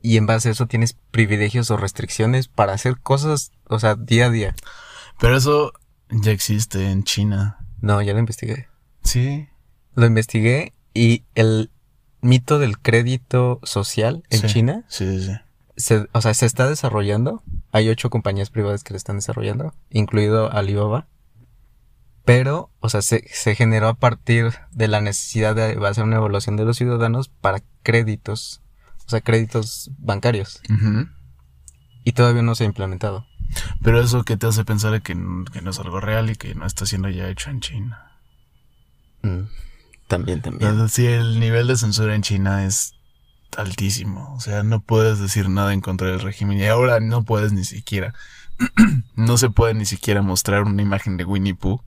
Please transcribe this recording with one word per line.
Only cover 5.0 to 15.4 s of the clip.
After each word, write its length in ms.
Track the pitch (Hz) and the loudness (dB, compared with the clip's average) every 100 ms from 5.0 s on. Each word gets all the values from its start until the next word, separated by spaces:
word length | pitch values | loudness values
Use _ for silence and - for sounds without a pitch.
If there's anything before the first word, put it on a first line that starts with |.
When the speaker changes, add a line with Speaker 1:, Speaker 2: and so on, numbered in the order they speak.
| - - | -20 2
Speaker 2:
Pero 160 | 117 131 | 4 4
eso 380 | 135 147 147 - _ _ _ | 4 2 0 -6 _ _ _
ya 220 | 113 107 | 0 0
existe 600 | 101 - 104 110 95 95 | 0 0 -2 -2 -2 0
en 120 | 95 | 0
China. 540 | 98 - 104 101 101 - - - | -2 0 0 0 -2 -4 -16 -6
Speaker 1:
No, 180 | 104 101 | 0 0
ya 100 | 101 | 2
lo 60 | 104 | 0
investigué. 480 | 113 - 117 107 - _ _ _ | 0 -4 -8 -8 -12 _ _ _
Speaker 2:
Sí. 460 | - 120 131 143 147 _ _ _ _ - | 0 0 0 -4 -8 _ _ _ _ 2
Speaker 1:
Lo 100 | 117 | 4
investigué 680 | 113 110 113 113 131 175 _ _ | 4 0 0 2 0 -4 _ _
y 300 | 107 117 120 - | 2 4 4 0
el 380 | - 110 110 110 _ _ _ _ _ | 2 2 2 -2 _ _ _ _ _
mito 380 | 123 127 123 151 | 4 4 4 2
del 180 | 135 98 | 2 0
crédito 800 | - 113 120 127 - 123 123 123 | 2 2 2 -4 -2 0 0 -2
social 600 | - - 101 - 110 165 - | -4 -4 -4 0 -2 -2 -2
en 120 | 113 | 0
Speaker 2:
Sí. 60 | 107 | 2
Speaker 1:
China 360 | 113 117 202 - | 2 2 0 -8
Speaker 2:
Sí, 320 | - 190 95 | -6 -4 -2
sí, 60 | 95 | -4
sí. 120 | 101 | -8